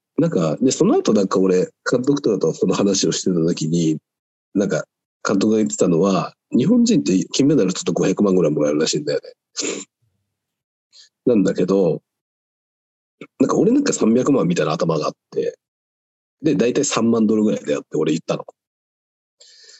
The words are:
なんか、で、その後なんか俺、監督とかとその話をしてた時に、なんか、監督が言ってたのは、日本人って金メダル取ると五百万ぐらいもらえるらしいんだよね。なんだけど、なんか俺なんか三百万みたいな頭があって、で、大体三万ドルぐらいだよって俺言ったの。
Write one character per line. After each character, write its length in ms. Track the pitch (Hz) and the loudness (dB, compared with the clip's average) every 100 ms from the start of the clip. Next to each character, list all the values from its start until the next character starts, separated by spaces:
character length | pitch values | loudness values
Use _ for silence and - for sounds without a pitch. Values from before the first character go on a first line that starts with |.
| _ - | _ -2
な 100 | 170 | -2
ん 40 | |
か、 260 | 165 82 - | 0 -2 0
で、 140 | 131 | 0
そ 140 | 120 175 | 2 2
の 100 | 196 | 2
後 160 | 190 | 2
な 100 | 107 | 0
ん 40 | 95 | 2
か 120 | 98 | 0
俺、 300 | 95 92 90 - - | 2 2 0 -6 -4
監 120 | 127 | -2
督 200 | 127 143 | 0 0
と 100 | 131 | 0
か 80 | 95 | 0
と 140 | - | -2
そ 120 | - 95 | 0 -2
の 60 | |
話 340 | - 101 95 85 | 0 0 0 -2
を 40 | |
し 120 | 80 | -2
て 80 | - | -2
た 40 | 90 | 0
時 320 | 82 87 78 | 0 -2 -2
に、 300 | 85 82 78 _ _ _ _ _ | 0 0 -2 _ _ _ _ _
な 120 | 95 98 | -4 -2
ん 40 | |
か、 160 | - - _ _ _ - | -2 -6 _ _ _ -4
監 120 | 101 | 0
督 120 | 110 | 2
が 60 | 110 | 2
言 100 | 107 | 0
っ 20 | |
て 80 | - | 0
た 100 | 98 | 0
の 120 | 82 | 2
は、 340 | 98 90 76 - _ | 2 0 -2 -10 _
日 160 | - 139 | 0 2
本 180 | 247 | 2
人 160 | 233 190 | 4 2
っ 40 | |
て 200 | 160 95 - | 2 0 0
金 160 | - 139 | 0 2
メ 80 | 151 | 2
ダ 80 | |
ル 100 | 95 | 0
取 80 | 90 | -2
る 40 | - | -6
と 80 | |
五 120 | 82 92 | -2 -2
百 180 | 92 | 0
万 120 | 104 92 | 2 2
ぐ 80 | |
ら 60 | 82 | 0
い 20 | |
も 120 | 76 | 0
ら 60 | 73 | -2
え 20 | |
る 60 | 76 | -2
ら 80 | 78 | -2
し 80 | 85 | -4
い 60 | |
ん 40 | 73 | -4
だ 80 | |
よ 60 | 69 | -6
ね。 140 | - - _ - - - - _ _ _ _ _ _ _ _ _ _ - - _ - | -8 -20 _ -10 -10 -10 -14 _ _ _ _ _ _ _ _ _ _ -20 -20 _ 0
な 100 | 113 | 2
ん 80 | |
だ 100 | 92 | 2
け 120 | - 90 | 0 0
ど、 360 | 98 90 76 _ _ _ _ _ _ _ _ _ _ _ - - - | 2 0 -2 _ _ _ _ _ _ _ _ _ _ _ -20 -12 -4
な 60 | - | -2
ん 40 | |
か 60 | - | 2
俺 160 | 180 | 2
な 80 | 277 | 2
ん 40 | |
か 100 | 285 | 0
三 200 | - 110 113 | 0 0 2
百 160 | 135 | 2
万 160 | 131 87 | 0 0
み 80 | 85 | 0
た 80 | |
い 20 | 76 | -2
な 80 | |
頭 240 | 78 82 80 | -2 -2 -2
が 100 | 76 | -4
あ 20 | |
っ 20 | - _ | -8 _
て、 280 | - - - _ _ _ _ _ _ _ _ | -6 -6 -8 _ _ _ _ _ _ _ _
で、 140 | 151 92 | -2 0
大 180 | 117 | 0
体 100 | 123 | 0
三 280 | 131 - 113 | -2 0 0
万 160 | 117 107 | 2 2
ド 80 | 110 | 2
ル 80 | |
ぐ 80 | 107 | 0
ら 60 | 95 | -2
い 60 | |
だ 100 | - | -4
よ 80 | 71 | -6
っ 20 | |
て 140 | - 76 | -4 -4
俺 160 | 78 | -2
言 60 | 80 | -2
っ 20 | - | -4
た 100 | 78 | -8
の。 100 | - - _ _ _ _ _ _ _ _ - - - - | -8 -20 _ _ _ _ _ _ _ _ -20 -20 -20 -20